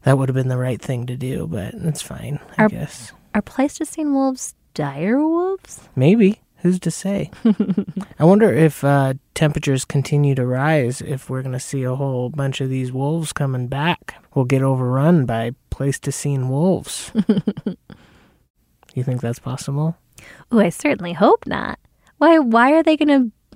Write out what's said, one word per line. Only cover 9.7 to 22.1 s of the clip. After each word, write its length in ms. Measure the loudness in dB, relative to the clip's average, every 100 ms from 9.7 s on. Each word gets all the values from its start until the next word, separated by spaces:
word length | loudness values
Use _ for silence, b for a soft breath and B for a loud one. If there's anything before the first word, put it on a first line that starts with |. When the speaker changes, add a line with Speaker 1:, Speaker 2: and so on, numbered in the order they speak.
| -2 0
Speaker 1:
continue 480 | -2 0 2 2 2
to 100 | 0
rise, 560 | 0 2 2 0 -4
if 280 | -8 -8 -6
we're 140 | -8
gonna 160 | -6 -8
see 240 | -6 -6
a 120 | -4 -4
whole 340 | -4 -4 -4
bunch 320 | -4 -4 -2
of 80 | -4
these 220 | -4 -4
wolves 400 | -4 -2 -2 -4
coming 360 | -4 -4 -4 -4
back. 480 | -4 -2 -4 -8 -20 _
We'll 120 | -2 0
get 180 | 2
overrun 640 | 2 0 0 2 4 4 2
by 240 | -2 -4 -8 _
Pleistocene 800 | -4 -4 -4 -6 -6 -4 -2 -2
wolves. 640 | 0 0 0 -4 -12 -6 -4
<laughs> 40 | 0 0 0 -6 -10 -10 _ b b b b b _ _ _ _ _ -6
You 80 |
think 180 | -4 -4
that's 160 | -4 -8
possible? 580 | -8 -10 -6 -2 -4 -4 _ -20 B B B
Speaker 2:
Ooh, 80 | 4
I 100 | 4
certainly 440 | 2 -2 -2 -4
hope 320 | 2 4 4 0
not. 320 | -8 -8 -12 _ _ _